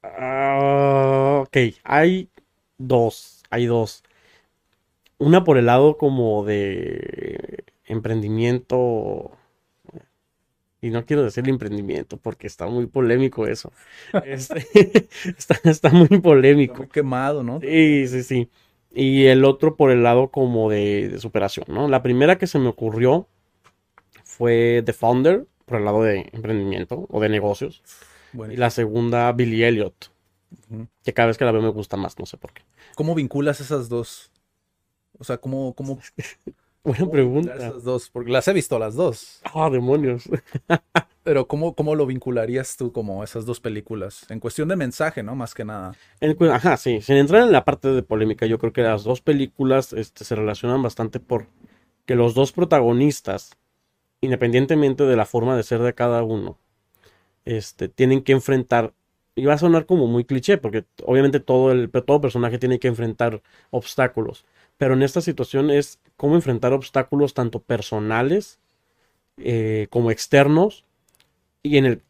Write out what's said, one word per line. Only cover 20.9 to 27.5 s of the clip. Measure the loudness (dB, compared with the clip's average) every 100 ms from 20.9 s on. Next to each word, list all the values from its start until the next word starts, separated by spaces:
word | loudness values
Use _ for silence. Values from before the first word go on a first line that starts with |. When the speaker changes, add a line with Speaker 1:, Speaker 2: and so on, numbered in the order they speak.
| 0 -4
Speaker 1:
de | -8
superación, | -6 -2 -2 -6 -8
¿no? | -4 0
La | 0
primera | 0 2 4 2
que | 0
se | 0
me | -2
ocurrió | -2 -6 0 2 2 -2 _ _ _ _ _ _ _ _ _
fue | _ -4 2 4 4 2
The | -2
Founder, | -2 0 2 2 2 -4 _
por | _ -4
el |
lado | 0 0
de | 2 0 -6
emprendimiento | -12 -6 -4 -4 -6 -8 -10 -6
o | -2
de | 0
negocios. | 0 -2